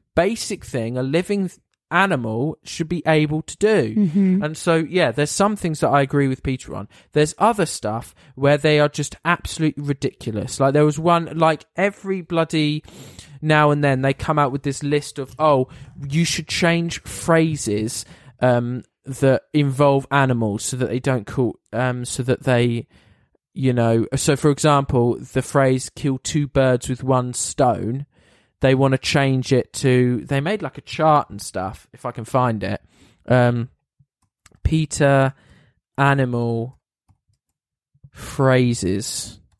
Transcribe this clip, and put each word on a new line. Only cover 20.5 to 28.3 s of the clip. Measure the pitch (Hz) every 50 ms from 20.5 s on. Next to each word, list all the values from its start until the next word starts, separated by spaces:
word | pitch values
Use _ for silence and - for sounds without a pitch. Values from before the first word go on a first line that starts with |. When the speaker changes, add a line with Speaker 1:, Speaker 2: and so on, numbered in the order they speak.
| 101 110 -
Speaker 1:
so | - - 123
that | 131 95
they | 107 131
don't | - 139 131 120 101 -
call, | - 143 123 110 - _ _ _
um, | - 113 127 127 123 123 123
so | - - - 120
that | 123 127 - -
they | 131 127 120 120 120 117 117 - _ _ _ _ _ _ _ _ _ _ _ _ _ - -
you | 131 131 123
know, | 123 117 113 113 117 113 - -
so | 139 - - 143
for | 131 - 151
example, | 143 - - 151 147 139 139 - 127 123 120 120 117 -
the | - - - 135
phrase | 123 - - 143 135 131 131 131 - -
"kill | _ - - 143 131 131
two | - - - 156 147 135
birds | - 139 131 131 127 123 - -
with | 127 - -
one | 131 131 127 123 123 120
stone," | - - - - - 135 127 107 98 95 104 123 139 143 _ _ _ _ _